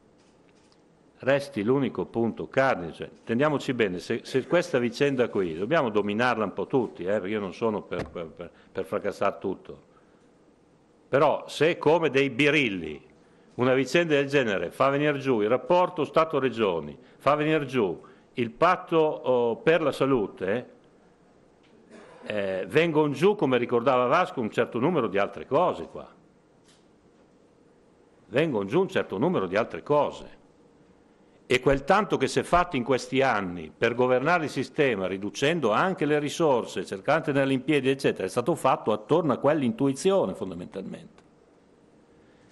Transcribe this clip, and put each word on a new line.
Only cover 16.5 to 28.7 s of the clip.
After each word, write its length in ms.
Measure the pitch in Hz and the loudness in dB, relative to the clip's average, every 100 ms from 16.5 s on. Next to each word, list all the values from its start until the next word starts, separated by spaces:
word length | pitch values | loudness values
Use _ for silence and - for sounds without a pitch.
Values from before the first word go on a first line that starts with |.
| 113 104 85 73 69 - - | 0 0 0 -6 -12 -20 -4
fa 160 | 135 | 0
venire 320 | 147 151 156 139 | 2 2 0 0
giù 360 | 131 98 78 - - _ | 0 0 -2 -12 -20 _
il 160 | - 117 | -6 -6
patto, 460 | - 170 180 180 165 | 2 2 2 0 2
oh, 600 | 156 139 127 127 120 113 | 2 0 0 2 2 0
per 260 | - 165 | 2 2
la 100 | 151 | 2
salute, 800 | - 135 131 95 - 92 113 120 - _ _ _ _ _ _ _ _ _ - _ - - - | 0 2 2 0 -4 -4 -2 -6 -18 _ _ _ _ _ _ _ _ _ -20 _ -20 -20 -16
eh, 420 | - 107 98 92 95 | -8 -4 -4 -4 0
vengono 460 | 120 170 151 151 | 2 2 2 0
giù, 220 | 127 185 | 2 2
come 240 | 208 143 123 | 2 2 0
ricordava 480 | 120 120 120 127 123 | 2 0 2 2 4
Vasco, 340 | 160 185 - | 2 0 -2
un 100 | 107 | -4
certo 280 | - 117 120 | -2 -2 0
numero 280 | 135 175 113 | 0 0 0
di 120 | 95 | 0
altre 260 | 98 - | -2 -4
cose 420 | 76 139 175 117 80 | -2 0 0 -2 -8
qua. 220 | 78 67 - _ _ _ _ _ _ _ _ _ _ _ _ _ _ _ _ _ _ _ _ _ | -14 -16 -20 _ _ _ _ _ _ _ _ _ _ _ _ _ _ _ _ _ _ _ _ _
Vengono 360 | 113 165 113 | -2 0 0
giù 160 | 98 | 0